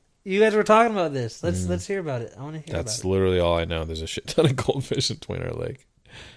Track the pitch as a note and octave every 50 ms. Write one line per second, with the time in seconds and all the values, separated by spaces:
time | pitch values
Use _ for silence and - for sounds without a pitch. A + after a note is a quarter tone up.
0 | _ _ _ _ - G3 F#3 G3+ G#3+ A3 G#3 G#3+ G3+ - G#3+ A3 A#3 A#3 G#3+ G3+
1 | F3 D#3 C#3 C3 A#2+ A2+ - - - F3 F3+ F#3 F3+ F3 F3 F3 - - G3 G3
2 | F3 D3+ C3 A#2+ A#2 - - G2+ C3+ D3+ D#3 D#3 D3+ E3 D3+ E2+ - A2 - -
3 | - F#2 F#2+ F#2+ F#2+ F#2 F#2 F2+ F2 E2+ E2+ E2+ E2 E2+ E2+ D#2+ D#2+ D#2+ E2 D#2+
4 | D#2+ D#2+ - - - - - - - B2 C3 B2+ - - - C3+ B2+ - - C3
5 | B2+ - - - - - F2+ F2 E2+ E2 D#2+ - - - - - _ _ _ _
6 | _ _ - - - - -